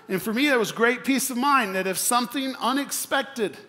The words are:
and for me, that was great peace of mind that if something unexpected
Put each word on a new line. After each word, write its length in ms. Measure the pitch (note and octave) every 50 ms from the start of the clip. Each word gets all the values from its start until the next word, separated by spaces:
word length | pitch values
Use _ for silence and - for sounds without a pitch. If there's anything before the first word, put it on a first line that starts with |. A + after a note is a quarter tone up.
| - -
and 120 | F#3+ F#3
for 140 | F3+ A3 G#3
me, 140 | A#3+ C#4+ D4
that 100 | C4+ A#3+
was 140 | G#3 F3 -
great 320 | - A3+ A#3+ B3 A#3+ B3
peace 260 | - C#4 B3+ - -
of 60 | B3+
mind 400 | A#3 B3+ C#4+ C#4 C4+ - G3 F#3+
that 100 | F#3+ F#3
if 100 | F#3+ F#3
something 600 | - - - A#3+ A#3+ B3 - - C#4+ C4+ C4+ B3+
unexpected 1000 | - - A3 C4 C#4+ C#4 G3+ - - - - - C4+ C4+ C4+ - A#3+ G#3+ F3+ - - -